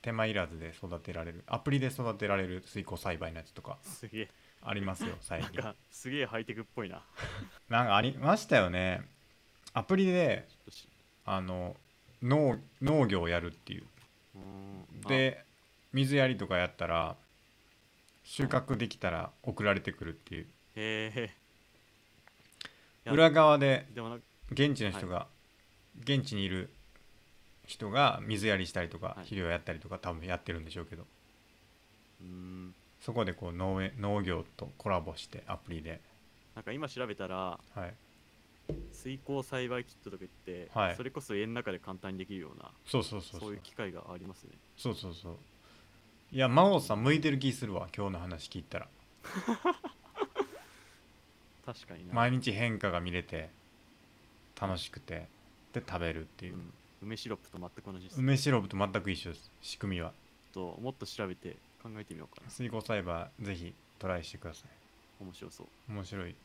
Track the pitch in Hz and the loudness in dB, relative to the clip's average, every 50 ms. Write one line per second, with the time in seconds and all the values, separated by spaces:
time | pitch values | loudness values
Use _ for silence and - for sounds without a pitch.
0 | - 117 113 113 110 110 104 98 87 76 82 80 82 82 78 - - 87 85 82 | -6 -4 0 2 2 2 2 0 0 -2 -4 -8 -10 -10 -10 -10 -8 -8 -8 -8
1 | - - 87 85 82 85 82 87 - - - 120 - 147 139 139 131 131 131 - | -8 -8 -8 -6 -6 -8 -10 -12 -8 -6 -4 -2 0 2 2 2 2 0 -2 -2
2 | 123 117 107 98 107 101 98 98 95 90 90 92 - - - 104 87 - 92 - | -2 -2 -2 0 0 2 2 2 2 0 -4 -6 -8 -8 -8 -8 -6 -6 -8 -6
3 | - 98 85 78 85 82 80 82 78 - - - - - - - - - 160 - | -4 -4 -4 -2 -4 -6 -8 -8 -12 -14 -16 -14 -12 -12 -12 -12 -12 -16 -14 -14
4 | - 107 - 110 104 - - - - - - _ - 110 110 101 98 98 92 - | -12 -10 -8 -8 -8 -8 -12 -18 -20 -20 -20 _ -8 -4 -4 -2 -2 -4 -4 -4
5 | 220 226 87 - - - 85 82 - - - - 127 107 98 - _ _ - - | -6 -6 -6 -8 -8 -6 -4 -4 -4 -4 -6 -6 -6 -6 -8 -12 _ _ -16 -12
6 | - 127 135 147 127 110 113 113 117 - 107 113 107 - - 127 107 90 92 90 | -8 -6 -2 -2 -2 -2 -2 -4 -4 -6 -8 -8 -10 -10 -8 -8 -6 -6 -8 -12
7 | - - - - - - - 104 - - - - - - 117 117 123 113 98 104 | -14 -16 -12 -10 -8 -8 -8 -8 -12 -12 -14 -16 -4 2 4 4 6 6 6 6
8 | 117 131 135 131 131 151 202 220 - - 151 117 95 87 87 90 92 92 90 - | 6 4 2 2 4 4 4 4 4 6 6 6 8 6 4 2 2 2 0 -2
9 | - - - - - - _ _ _ _ _ _ - - - 120 - - 190 190 | -4 -10 -18 -20 -20 -20 _ _ _ _ _ _ -12 -6 -4 -2 2 4 4 6
10 | 196 185 180 180 170 131 98 101 - - - - _ - - - - - - _ | 6 6 6 6 6 4 4 2 -2 -8 -18 -20 _ -20 -20 -20 -20 -20 -20 _
11 | _ _ _ _ - - 95 95 92 92 92 90 90 90 92 - - _ _ _ | _ _ _ _ -6 -2 -2 -2 0 -2 -2 -2 -4 -4 -6 -10 -16 _ _ _
12 | _ - - - 123 123 139 151 151 131 113 110 - - - - 131 143 156 151 | _ -20 -10 -2 2 4 6 6 6 6 4 2 -4 -12 -6 0 2 4 6 6
13 | 131 101 98 90 85 85 85 85 82 85 82 - - - 95 - - - - - | 6 6 4 4 4 4 2 2 0 -2 -6 -10 -10 -10 -10 -10 -12 -14 -18 -20
14 | - - _ _ _ _ - 98 98 98 98 95 98 98 98 95 92 - - - | -20 -20 _ _ _ _ -18 -16 -16 -14 -14 -14 -14 -12 -14 -14 -14 -14 -14 -8
15 | - - 135 131 131 131 131 - - - _ _ _ _ _ _ _ _ - 135 | -2 2 4 4 4 4 2 -2 -10 -20 _ _ _ _ _ _ _ _ 2 2
16 | 139 131 143 143 131 131 127 95 101 85 92 87 90 90 - - 87 85 85 82 | 4 6 6 6 6 6 4 0 0 2 2 2 2 2 0 -2 -2 2 2 2
17 | 82 80 - - - _ _ _ _ _ _ _ _ _ _ _ _ _ _ _ | 2 0 -2 -8 -14 _ _ _ _ _ _ _ _ _ _ _ _ _ _ _
18 | _ _ _ _ - - - - 139 - - 127 135 - 127 107 117 101 - - | _ _ _ _ -16 -8 -2 0 2 2 4 2 2 2 0 0 0 -2 -2 -2
19 | - 90 82 82 85 - - - - 117 92 - 104 104 98 92 - - 85 - | -2 0 0 0 -2 -6 -8 -8 -6 -6 -2 2 4 4 4 4 2 -4 -6 -6
20 | - 82 80 - - - 85 82 - - - _ _ _ - 110 107 110 110 110 | -6 -8 -8 -10 -12 -12 -10 -10 -10 -12 -16 _ _ _ -8 -6 -4 -2 -2 -2
21 | 110 110 107 127 117 104 - - _ _ _ _ _ _ _ _ _ _ _ _ | -4 -4 -4 -4 -4 -6 -8 -14 _ _ _ _ _ _ _ _ _ _ _ _
22 | _ _ _ - _ - - _ - - - - - - - - - - _ _ | _ _ _ -20 _ -20 -20 _ -20 -20 -18 -16 -16 -16 -18 -20 -20 -20 _ _
23 | - 117 139 151 165 160 147 160 156 151 147 143 139 135 131 120 - - 107 120 | -2 4 8 10 10 12 12 12 12 12 12 10 8 8 6 4 2 -2 -8 -8
24 | 113 113 120 120 - _ _ _ - - - 131 143 147 135 - 110 101 92 98 | -8 -6 -8 -10 -12 _ _ _ -10 -2 2 4 4 4 4 2 0 0 -2 -2
25 | 92 90 90 85 - - - - - _ _ _ _ _ _ - - _ - - | -4 -2 -2 -4 -4 -6 -12 -20 -20 _ _ _ _ _ _ -20 -20 _ -18 -6
26 | 120 139 143 135 135 - 110 101 98 92 92 92 90 - - - - - - - | -2 0 2 2 2 0 0 0 0 0 0 -2 -4 -4 -10 -18 -20 -20 -20 -20
27 | - - - - - - - - - - - - - - - - 113 101 104 135 | -20 -20 -20 -20 -20 -20 -20 -20 -20 -20 -20 -20 -16 -14 -10 -8 -6 0 4 6
28 | 143 117 92 92 104 107 110 101 104 107 101 95 92 - - 95 87 80 - 82 | 6 6 6 2 -2 -2 -2 2 4 4 4 4 2 0 -2 -2 -2 -2 -4 -6
29 | 90 92 90 95 87 - 107 95 90 85 85 85 - - 80 80 - 87 92 92 | -8 -8 -8 -8 -10 -6 -4 -2 0 0 0 -2 -2 -4 -8 -8 -8 -10 -10 -8
30 | - 90 85 80 82 90 90 - - - 87 82 80 80 - 87 82 - 82 80 | -6 -6 -6 -6 -4 -4 -4 -4 -4 -4 -6 -6 -6 -8 -10 -10 -10 -10 -12 -14
31 | 85 - - _ _ - _ _ _ _ _ _ _ - _ _ _ _ _ _ | -16 -18 -20 _ _ -20 _ _ _ _ _ _ _ -20 _ _ _ _ _ _
32 | _ _ _ - 90 90 90 92 90 92 92 92 92 90 92 - - - - - | _ _ _ -18 -16 -14 -12 -12 -12 -12 -10 -12 -12 -12 -14 -18 -20 -20 -20 -12
33 | - - 110 117 107 90 87 - - 87 85 87 92 95 95 92 95 95 - 123 | -8 -4 0 0 0 0 -2 -4 -6 -6 -4 -2 0 0 0 0 0 -2 -4 -4
34 | 101 101 104 104 95 92 87 82 85 - - - - 69 - - - 107 95 87 | -2 0 0 0 0 0 0 -2 -4 -6 -12 -12 -12 -12 -10 -6 -2 0 0 0
35 | 78 - - - - - - - - - 92 90 - - 85 80 76 82 82 - | 0 -2 -8 -10 -12 -12 -14 -12 -8 -8 -8 -8 -8 -8 -10 -8 -8 -10 -12 -12
36 | - - - - - - - - - - - 113 107 101 120 143 156 135 - 123 | -14 -20 -20 -20 -20 -20 -20 -20 -20 -18 -16 -12 -10 -8 -8 -6 -8 -8 -6 -6
37 | 127 110 104 - 98 92 92 92 92 90 87 - - - - 98 90 90 - - | -6 -6 -6 -6 -6 -6 -4 -4 -4 -4 -6 -8 -12 -12 -10 -8 -8 -8 -10 -14
38 | - - - - - - - - - - - - - - - - - - - - | -20 -20 -20 -20 -20 -20 -20 -20 -20 -20 -20 -14 -10 -8 -8 -8 -10 -12 -14 -12
39 | - 127 135 135 - - 139 135 127 - 139 127 127 120 123 123 123 - - - | -10 -10 -10 -8 -6 -4 -4 -4 -4 -2 -4 -4 -2 -2 -4 -4 -6 -8 -12 -18
40 | - 107 95 90 92 90 - - - 92 90 90 90 - - 110 101 90 87 90 | -14 -14 -12 -12 -14 -16 -18 -14 -12 -10 -10 -10 -10 -4 0 2 2 2 2 -2
41 | 120 135 - 151 135 - 107 101 107 113 117 120 117 107 92 87 - 95 92 90 | -6 -8 -8 -8 -6 -4 -2 -2 -2 -2 -2 -4 -4 -4 -6 -6 -6 -8 -10 -8
42 | - 95 95 92 92 92 101 92 80 71 - - - - - - - - - 123 | -8 -8 -6 -6 -8 -8 -8 -8 -8 -10 -12 -16 -18 -18 -20 -18 -6 -2 0 0
43 | - - 107 101 87 - - 87 107 104 104 98 92 - - - 110 95 85 85 | 0 0 -4 -8 -8 -10 -12 -10 -8 -8 -8 -10 -12 -12 -8 -8 -6 -6 -8 -10
44 | 82 82 87 90 90 95 90 - - - - - - - - - - 120 104 - | -12 -12 -12 -12 -12 -14 -14 -16 -18 -20 -20 -20 -20 -20 -12 -6 -4 -4 -4 -4
45 | - 92 82 85 - 87 82 - - - - - - - - - - - - - | -6 -10 -10 -10 -12 -12 -14 -14 -16 -20 -20 -20 -20 -20 -20 -20 -20 -20 -20 -20
46 | - - - - - - - 131 131 123 123 156 185 202 196 170 139 - 107 104 | -20 -20 -20 -20 -14 -4 2 4 4 6 8 10 10 10 8 6 4 2 2 4
47 | 117 139 156 156 151 156 139 135 139 135 120 - 127 107 92 87 90 92 - - | 6 6 6 6 6 4 2 2 2 0 0 0 -2 -4 -4 -4 -4 -6 -4 -4
48 | 101 98 92 85 90 90 90 78 - - - 95 - - - 85 - - - - | -2 -2 -2 -4 -6 -6 -8 -8 -8 -10 -10 -10 -8 -8 -8 -8 -10 -10 -16 -20
49 | - - - - - - - 196 - - 233 - - 359 - - - 311 - - | -20 -20 -20 -18 -12 -8 -8 -4 -2 -2 -2 0 0 0 0 0 -4 -14 -14 -16
50 | - - - - 415 - - - - - - - - - - - - - - - | -20 -12 -8 -6 -6 -4 -2 -4 -4 -4 -6 -16 -18 -18 -20 -20 -20 -20 -20 -20
51 | - - - - - - - - - - - - - 127 117 - - - 87 82 | -20 -20 -20 -20 -20 -20 -20 -20 -20 -20 -20 -14 -12 -12 -12 -12 -12 -14 -14 -14
52 | 87 87 101 117 120 123 127 127 - 120 104 104 120 117 110 101 107 98 85 87 | -10 -2 2 4 4 4 4 2 2 0 0 2 2 0 0 0 0 0 2 0
53 | 87 90 87 90 87 - - 80 78 82 - - - - - - - - - - | 0 0 -2 -2 -2 -4 -4 -6 -6 -8 -12 -20 -20 -20 -20 -20 -20 -20 -20 -20
54 | - - - - - - - - - - - - 104 95 92 85 - - - - | -20 -20 -20 -20 -20 -20 -20 -20 -20 -18 -6 -2 0 0 0 0 -4 -6 -10 -12
55 | - - 85 80 82 - - - - - - - - - - - - - 92 87 | -10 -8 -8 -8 -8 -10 -16 -20 -20 -20 -20 -20 -14 -8 -8 -8 -6 -4 -4 -2
56 | 85 82 80 80 80 - - - 95 90 92 90 85 85 - - - - - - | 0 -2 -2 -4 -6 -10 -12 -14 -12 -12 -10 -12 -12 -14 -16 -20 -20 -20 -20 -14
57 | 101 107 113 - - 113 107 - - - - 90 90 87 - - - 101 95 90 | -10 -10 -8 -8 -6 -6 -8 -8 -10 -12 -14 -12 -12 -12 -12 -14 -14 -12 -12 -12
58 | 92 95 - 139 127 135 139 135 139 143 131 113 95 92 98 95 101 98 95 104 | -12 -8 -4 0 4 4 4 4 4 4 4 4 2 0 0 0 0 2 0 0
59 | 87 98 90 - - 87 78 - - - - - - - - - - 98 92 87 | 0 -2 -2 -4 -4 -8 -10 -12 -14 -20 -20 -16 -14 -12 -8 -6 -4 -2 -2 -2
60 | 82 82 - - - - - _ - - - 95 92 87 82 98 113 131 131 - | -4 -6 -8 -12 -20 -20 -20 _ -20 -12 -10 -8 -8 -8 -8 -8 -8 -8 -8 -8
61 | 101 - - - 104 92 90 - - 90 87 - - - - - - 113 110 107 | -10 -10 -6 -6 -6 -6 -6 -8 -10 -12 -14 -14 -18 -20 -20 -16 -14 -14 -12 -12
62 | 104 - - 80 78 - - - - 107 - - 127 117 117 113 104 - 113 101 | -12 -12 -14 -14 -16 -16 -18 -18 -18 -14 -10 -8 -6 -4 -4 -4 -2 -2 0 0
63 | 90 87 85 82 85 - - - 110 98 95 85 85 87 - - - _ - - | 0 -2 -2 -4 -4 -8 -10 -8 -6 -6 -6 -6 -8 -10 -12 -16 -20 _ -14 -6
64 | - 95 90 87 85 - - - - 85 78 - - - - - - - - - | -4 -2 -2 -2 -4 -8 -12 -12 -12 -12 -12 -14 -18 -20 -20 -20 -20 -20 -20 -20
65 | - _ - - 101 92 87 - 98 - - - - - - - - 117 107 101 | -20 _ -20 -16 -16 -14 -14 -14 -14 -16 -16 -18 -20 -20 -20 -18 -12 -10 -10 -8
66 | 92 - 104 98 90 87 - - | -8 -8 -8 -8 -8 -8 -10 -14